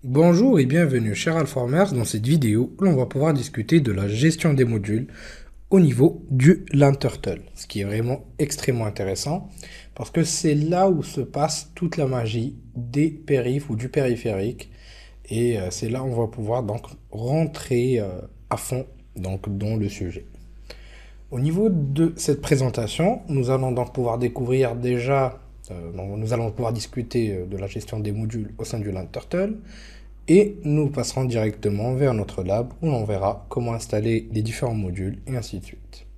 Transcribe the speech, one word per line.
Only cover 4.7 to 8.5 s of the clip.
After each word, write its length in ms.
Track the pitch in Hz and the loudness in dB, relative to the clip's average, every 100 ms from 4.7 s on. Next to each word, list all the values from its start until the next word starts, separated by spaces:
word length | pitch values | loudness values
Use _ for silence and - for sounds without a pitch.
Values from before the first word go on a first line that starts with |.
| 113 101 107 131 - - - - - - | 2 0 -2 -2 -12 -18 -18 -18 -20 4
au 120 | 196 | 6
niveau 440 | 165 120 139 - - | 6 6 4 4 -2
du 340 | 131 135 185 - | 6 8 6 4
LAN 240 | 139 143 139 | 4 6 4
Turtle, 460 | 131 - - 85 - | -2 -4 -6 -6 -10
ce 140 | - - | -18 -10
qui 140 | 107 | -6
est 20 | |
vraiment 400 | 98 107 120 135 - - | -2 -2 -2 -4 -8 -4
extrêmement 460 | 147 | -4